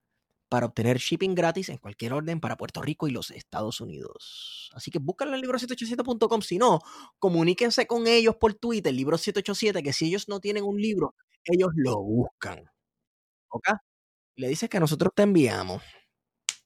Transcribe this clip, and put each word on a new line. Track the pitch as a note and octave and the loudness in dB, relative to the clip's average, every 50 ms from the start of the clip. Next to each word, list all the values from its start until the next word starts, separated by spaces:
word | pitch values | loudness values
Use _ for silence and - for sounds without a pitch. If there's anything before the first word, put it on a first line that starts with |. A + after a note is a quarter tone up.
| _ _ _ _ _ _ _ _ _ _ | _ _ _ _ _ _ _ _ _ _
para | - B2 A#2+ | -2 0 0
obtener | A#2+ - - G#2+ A#2+ B2 B2+ | 0 -2 0 2 2 2 2
shipping | - - F3+ D#3+ F#3 F#3+ F#3 | 0 -2 -2 -2 0 -2 0
gratis | F3 E3 E3 E3 F#3+ F#3+ - | 2 0 0 0 -2 -6 -8
en | - | -10
cualquier | B2 - G#2 G#2 - A#2+ A#2 C3 | -12 -14 -16 -14 -10 -8 -4 -4
orden | D3 D#3 D#3+ E3+ D#3+ | -4 -4 -4 -6 -4
para | - A2+ A#2 | -4 -6 -6
Puerto | - - A#2 - - | -6 -8 -10 -8 -8
Rico | - D3 D#3 - - D3+ | -6 -6 -4 -2 -4 -4
y | |
los | B2+ G#2+ E2+ - | -4 -4 -8 -10
Estados | - A2+ - _ - A2 A2 G#2+ - - A#2 | -12 -16 -18 _ -6 -6 -4 -4 -6 -8 -10
Unidos. | - E2 C2+ - - - - - - - - - - - - - - - | -10 -12 -12 -12 -14 -14 -16 -18 -18 -16 -16 -14 -14 -14 -16 -18 -18 -18
Así | A#2+ - - | -14 -14 -8
que | - E3+ | -8 -6
búscalo | C3+ D3 F#3 - C4+ D4 C4+ | -4 -4 -4 -4 -4 -4 -4
en | C4 B3+ | -4 -4
libro | B3+ B3+ B3 | -2 -2 -4
siete | B3 A#3+ B3+ | -4 -6 -8
ocho | - A#3 | -8 -6
siete | A3+ A#3+ A#3+ C#4+ | -6 -4 -4 -2
punto | C4 B3 A3 A#3 G#3 | -2 0 2 2 2
com. | A3+ A3 G3+ | 2 0 0
Si | - F3 F3+ | -2 0 4
no, | A#3+ B3 F#3 D#3 - - - - - - _ _ | 4 6 4 4 2 -4 -16 -20 -20 -20 _ _
comuníquense | - G3 F3 E3 E3 E3+ F#3 - A#3+ A#3 A3+ - B3 | 0 2 4 6 4 4 4 4 2 2 2 0 0
con | - A#3 A#3 A3+ | 0 0 0 4
ellos | A#3 A#3 A#3 A3+ A3 A3 | 6 6 6 6 4 4
por | A3+ - A3 G#3 | 4 2 2 2
Twitter, | - - A#3+ A#3 G#3+ F3+ D3+ C3 | 0 -4 -2 -2 0 0 0 0
Libro | B2+ C3+ C#3+ D#3+ D#3+ | 0 2 0 0 0
siete | - - F#3+ G#3 | 0 -2 -2 -2
ocho | F#3+ - G3+ | -4 -4 -4
siete, | - A3 G#3+ G3 F#3 D3 | 0 0 0 0 0 -4
que | C#3+ C3 | -4 -2
si | - E3 | 0 0
ellos | D#3+ F3+ G#3 - - | 0 -2 -2 -4 -6
no | G3+ G3 | -8 -6
tienen | F#3 G3+ G#3 G#3 G3+ | -4 -4 -2 -2 -2
un | G3+ G3+ G#3 | -2 -2 0
libro, | G#3 A3 G#3+ F3+ D#3 C#3 - _ _ _ _ _ _ | 0 0 0 0 -2 -2 -4 _ _ _ _ _ _
ellos | - F3+ F3+ F#3 F#3 D#3+ | 0 2 4 4 2 2
lo | D#3+ C3 B2+ A#2 G#2 G2 | 2 2 2 2 0 0
buscan. | G#2 A2 A#2+ B2 - - _ - G2 F2+ D#2 D#2 _ _ _ _ _ _ _ _ _ _ _ _ _ _ _ _ _ | 0 2 2 2 0 -4 _ -10 -10 -10 -12 -14 _ _ _ _ _ _ _ _ _ _ _ _ _ _ _ _ _
¿Ok? | - A#2+ - F#3+ G#3+ G#3 - _ _ _ _ _ _ _ _ _ _ | -12 -4 -2 -2 -2 -2 -6 _ _ _ _ _ _ _ _ _ _
Le | - B2+ B2+ | -8 -4 -4
dices | C#3+ E3 A#3 A3 | -4 -4 -4 -4
que | - G3 | 0 2
nosotros | D#3+ D3 D#3 - E3+ F#3 - | 2 4 4 4 2 2 4
te | - G#3 | 4 4
enviamos. | G#3 G3 E3+ C#3 A#2 G2+ G2 F#2 F#2 F#2 G2 - - - - _ _ _ _ _ _ _ _ _ - - - _ | 6 8 6 6 6 4 0 -4 -4 -6 -8 -10 -14 -20 -20 _ _ _ _ _ _ _ _ _ -12 -12 -12 _